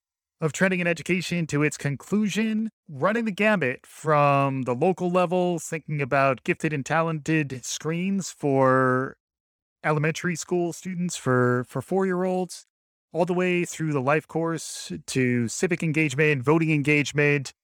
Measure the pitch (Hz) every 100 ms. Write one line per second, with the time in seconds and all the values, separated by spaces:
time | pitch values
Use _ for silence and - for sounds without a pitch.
0 | _ _ _ _ 156 - 190 185 175 170
1 | - 185 - 175 156 143 151 - 143 135
2 | - 208 208 175 220 220 220 - - 135
3 | 175 226 220 180 214 202 127 131 - -
4 | 156 147 143 139 139 135 127 123 180 175
5 | 180 180 175 180 180 165 - 160 - 147
6 | 135 139 135 123 - 165 160 151 - 156
7 | 165 156 143 160 139 127 - - 151 170
8 | 190 196 - - 147 135 131 131 131 127
9 | 135 - _ _ _ _ _ _ 156 151
10 | 160 156 180 165 - 180 175 - 190 175
11 | 180 - 131 127 123 123 127 135 - 190
12 | 190 180 185 185 180 - - _ _ _
13 | _ 160 175 180 180 175 170 - 156 143
14 | 127 156 - 160 165 165 - - - 170
15 | - 135 123 123 113 - 180 175 165 156
16 | 156 131 151 143 123 165 160 151 139 147
17 | 135 143 147 143 131 -